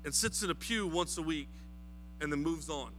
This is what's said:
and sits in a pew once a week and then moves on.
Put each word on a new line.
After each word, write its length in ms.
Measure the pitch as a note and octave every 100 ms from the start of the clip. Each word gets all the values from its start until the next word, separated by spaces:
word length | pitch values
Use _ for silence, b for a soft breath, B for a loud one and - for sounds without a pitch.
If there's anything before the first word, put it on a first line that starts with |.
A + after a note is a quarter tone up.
and 100 | D3+
sits 300 | C#3 A3+ F#3
in 60 | G3+
a 60 | E3+
pew 320 | - A3+ G3
once 300 | E3 F3 F3
a 40 |
week 280 | D#3+ D#3+ C#3 - - - - - - -
and 100 | D3+
then 120 | D3
moves 260 | D3+ E3 C#3+
on. 220 | D3+ B2